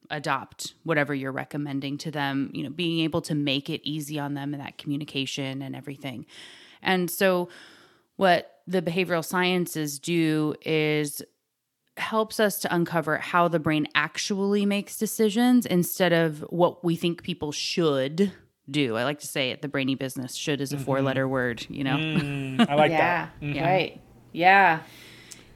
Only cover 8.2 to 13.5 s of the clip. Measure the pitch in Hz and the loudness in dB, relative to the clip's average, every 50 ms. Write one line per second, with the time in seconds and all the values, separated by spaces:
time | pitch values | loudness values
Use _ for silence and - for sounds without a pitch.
8.2 | 190 185 175 - - - _ _ - - 180 190 170 180 165 190 185 170 175 165 | 4 4 4 4 2 -4 _ _ -8 -2 -2 0 0 0 0 0 0 0 0 -2
9.2 | 156 - - 180 180 180 185 180 175 - - 160 151 147 143 139 - - 175 170 | -2 0 0 2 2 2 2 2 0 0 -2 -4 -4 -4 -4 -6 -4 0 2 2
10.2 | 165 156 156 156 151 151 - - - - 160 156 156 151 151 151 151 147 - - | 4 4 4 2 2 0 -2 -4 -4 -2 0 2 2 2 2 0 0 -2 -6 -10
11.2 | - - _ _ _ _ _ _ _ _ _ _ _ _ - - - - 220 220 | -14 -16 _ _ _ _ _ _ _ _ _ _ _ _ -12 -10 -6 -2 0 0
12.2 | 220 214 - - 220 202 185 - - - - 175 170 - 175 170 151 156 151 - | 0 0 2 2 2 2 2 0 -4 0 0 2 0 2 0 -2 0 0 -2 -2
13.2 | - - - 175 175 175 | -2 0 2 4 4 4